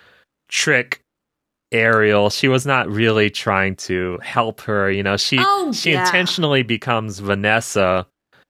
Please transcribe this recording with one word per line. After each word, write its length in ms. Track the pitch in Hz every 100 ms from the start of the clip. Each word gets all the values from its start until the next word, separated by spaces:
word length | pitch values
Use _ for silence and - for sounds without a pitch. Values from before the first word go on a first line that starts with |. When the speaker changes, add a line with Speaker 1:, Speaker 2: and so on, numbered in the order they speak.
| _ _ _ _ _
Speaker 1:
trick 500 | - - 131 123 - _ _ _ _ _ _ _
Ariel. 560 | 113 113 110 107 104 104
She 180 | - 131
was 180 | 127 139
not 220 | 131 95
really 420 | 104 113 110 104
trying 460 | - - 95 95 92
to 420 | - 90 90 90
help 400 | - 127 113 -
her, 280 | - 104 98
you 120 | 98
know. 140 | 98 101
She, 200 | - 135
Speaker 2:
Oh, 320 | 381 403 320
Speaker 1:
she 200 | - 170
Speaker 2:
yeah. 120 | 151
Speaker 1:
intentionally 580 | 180 180 175 - 156 139
becomes 580 | 117 113 - 117 110 98
Vanessa 840 | 101 98 104 113 - 104 92 92 92 _ _ _ _